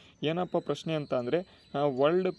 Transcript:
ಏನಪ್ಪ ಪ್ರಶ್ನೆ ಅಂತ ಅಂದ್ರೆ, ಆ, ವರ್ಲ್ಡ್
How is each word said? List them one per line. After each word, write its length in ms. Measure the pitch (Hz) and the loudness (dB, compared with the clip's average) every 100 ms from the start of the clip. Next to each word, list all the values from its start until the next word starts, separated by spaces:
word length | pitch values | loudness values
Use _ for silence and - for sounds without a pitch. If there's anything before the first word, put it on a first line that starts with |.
| - - | -20 -4
ಏನಪ್ಪ 340 | 143 170 170 170 | -2 -2 -2 -2
ಪ್ರಶ್ನೆ 360 | - 143 165 | -2 -4 -4
ಅಂತ 200 | 156 143 | -4 -2
ಅಂದ್ರೆ, 560 | 131 123 160 190 - - 143 | -2 0 -2 -2 -14 -8 0
ಆ, 100 | 147 | 0
ವರ್ಲ್ಡ್ 500 | 127 147 180 185 | 4 4 4 0